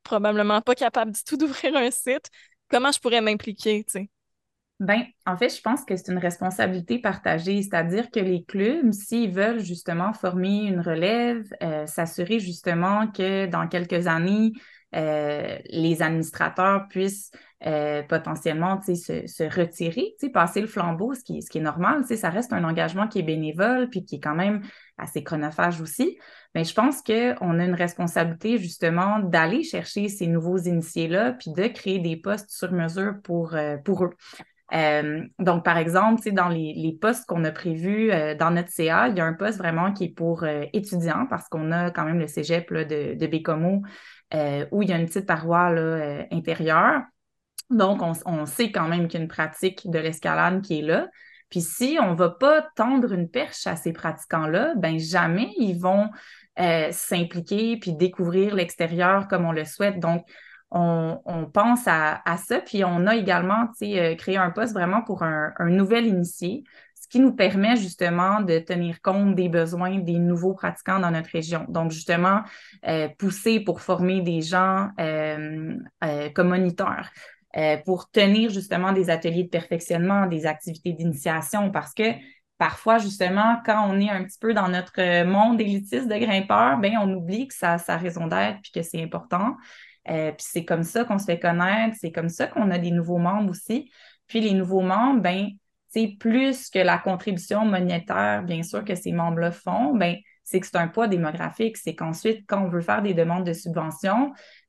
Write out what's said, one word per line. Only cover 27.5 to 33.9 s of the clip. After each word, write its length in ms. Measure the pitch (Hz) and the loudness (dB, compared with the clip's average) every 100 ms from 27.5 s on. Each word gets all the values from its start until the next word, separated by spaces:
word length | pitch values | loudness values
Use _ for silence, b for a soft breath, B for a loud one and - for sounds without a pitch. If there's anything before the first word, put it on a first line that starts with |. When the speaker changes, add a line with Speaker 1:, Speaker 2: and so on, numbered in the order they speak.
| 170 | 2
Speaker 2:
a 60 | 180 | 2
une 100 | 175 | 0
responsabilité 840 | 175 - 175 180 165 165 214 233 | -2 -2 -2 0 0 -2 0 0
justement 600 | 175 - 170 170 196 214 | -2 -2 0 2 2 0
d'aller 440 | 190 170 160 247 | 2 2 2 0
chercher 440 | 320 180 165 - 202 | -2 -6 -6 -4 -4
ces 200 | 202 170 | -2 0
nouveaux 300 | 165 165 185 | 0 0 0
initiés-là 760 | 175 170 165 170 165 180 240 | 0 -2 -2 -4 0 0 0
puis 180 | 247 170 | -2 -6
de 160 | 151 220 | -2 -2
créer 320 | - 196 190 | -2 -4 -2
des 160 | 170 160 | -2 -4
postes 340 | 190 208 - | -4 -6 -8
sur 220 | - 180 | -10 -4
mesure 440 | 180 165 180 196 202 - | -2 -2 -2 -4 -6 -4
pour, 300 | 170 165 160 | -4 -2 -4
euh, 200 | 151 147 | -4 -4
pour 300 | 170 | -2